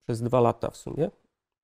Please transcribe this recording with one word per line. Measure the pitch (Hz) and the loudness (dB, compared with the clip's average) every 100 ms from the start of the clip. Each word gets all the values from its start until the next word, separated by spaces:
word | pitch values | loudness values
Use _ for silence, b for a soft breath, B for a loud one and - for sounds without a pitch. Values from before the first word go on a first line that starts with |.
przez | - 113 | -8 -6
dwa | 117 127 | 0 4
lata | 117 - - | 4 2 -6
w | - | -8
sumie | - 135 175 - _ _ _ _ | -12 -6 -6 -6 _ _ _ _